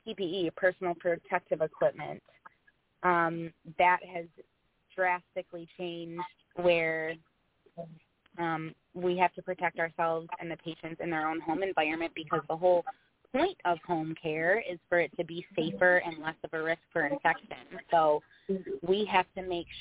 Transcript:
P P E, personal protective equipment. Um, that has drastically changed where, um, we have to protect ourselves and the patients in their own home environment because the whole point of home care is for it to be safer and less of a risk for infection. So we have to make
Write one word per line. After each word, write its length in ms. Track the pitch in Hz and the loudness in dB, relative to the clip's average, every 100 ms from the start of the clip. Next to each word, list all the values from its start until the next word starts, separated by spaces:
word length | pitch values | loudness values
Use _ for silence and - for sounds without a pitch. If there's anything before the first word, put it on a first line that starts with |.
P 100 | - | -10
P 100 | 214 | -6
E, 280 | 175 190 165 - | -4 -2 -2 0
personal 400 | 185 180 180 170 | 0 0 -4 -2
protective 640 | 180 170 - 180 - 165 | -2 -2 -2 -4 -2 -2
equipment. 600 | 160 - 156 160 147 151 _ _ - _ _ _ _ _ | -2 0 0 0 -10 -12 _ _ -20 _ _ _ _ _
Um, 480 | 180 175 165 170 165 - 175 - | 2 2 2 -2 -8 -12 -6 2
that 220 | 180 180 180 | 4 4 0
has 140 | 180 170 - - _ _ _ _ - | -10 -12 -16 -20 _ _ _ _ -2
drastically 720 | 185 180 - 190 175 175 170 - | 0 0 -6 -12 -10 -12 -14 -10
changed 440 | 180 170 170 170 175 _ _ - | -10 -8 -10 -10 -10 _ _ 0
where, 580 | 175 170 160 160 160 160 _ _ _ _ _ - 165 160 _ _ _ - | 4 4 2 0 -4 -8 _ _ _ _ _ -16 -16 -16 _ _ _ -6
um, 360 | 170 160 160 - _ | -4 -4 -6 -14 _
we 240 | 180 180 180 | -4 -2 2
have 160 | 180 | 0
to 80 | - | 0
protect 380 | 180 180 175 - | -10 -4 -4 -2
ourselves 480 | 165 - 165 165 170 175 | -4 -2 -2 -2 -6 -10
and 100 | 170 | -10
the 80 | 160 | -10
patients 420 | 170 160 160 165 | -12 -12 -12 -8
in 80 | 170 | -4
their 180 | 160 156 | -2 -2
own 120 | 160 | -2
home 240 | 165 160 | -2 -2
environment 480 | 196 180 156 160 165 - | 0 0 0 0 -4 -8
because 260 | 156 165 147 | -4 -2 -2
the 80 | 160 | 2
whole 260 | 180 175 - - _ _ _ 254 | 4 4 2 -8 _ _ _ 0
point 200 | 359 349 180 | 0 0 -2
of 120 | 170 - | -2 0
home 280 | 165 160 160 | -2 -2 -4
care 380 | 165 156 165 214 | -4 0 2 2
is 200 | 202 175 - | 0 -8 0
for 100 | 175 | 2
it 120 | 156 - | 2 -2
to 80 | 165 | -6
be 200 | 170 - - | -6 -8 -2
safer 420 | 160 196 180 180 | -2 4 6 6
and 200 | 170 156 | 2 -6
less 160 | 156 160 | -8 -8
of 100 | 160 | -8
a 80 | 160 | -4
risk 200 | 160 165 _ | -2 -4 _
for 140 | 170 147 | -2 0
infection. 760 | 185 170 - - 131 123 - - | 2 2 0 -4 -18 -16 -18 2
So 300 | 165 156 151 - _ - 190 - - | 4 6 4 0 _ -6 -6 -4 -6
we 240 | 170 196 202 | 0 0 2
have 200 | 196 180 196 | 2 2 -4
to 80 | |
make 240 | 185 175 165 - | -6 -6 -8 -6